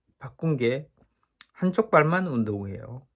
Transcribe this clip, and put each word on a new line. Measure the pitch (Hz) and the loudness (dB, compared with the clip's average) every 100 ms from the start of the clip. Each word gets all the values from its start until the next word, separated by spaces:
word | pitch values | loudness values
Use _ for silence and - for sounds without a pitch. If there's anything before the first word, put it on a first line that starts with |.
| _ _ | _ _
바꾼 | 127 - 165 139 | -18 -6 -2 0
게 | 120 135 156 _ _ _ _ _ - | 0 -2 -8 _ _ _ _ _ -18
한쪽 | - 185 208 240 | -4 -2 0 4
발만 | 160 151 180 180 | 4 4 2 0
운동해요. | 120 107 104 98 98 - 127 - | -2 -2 -2 -6 -10 -12 -16 -18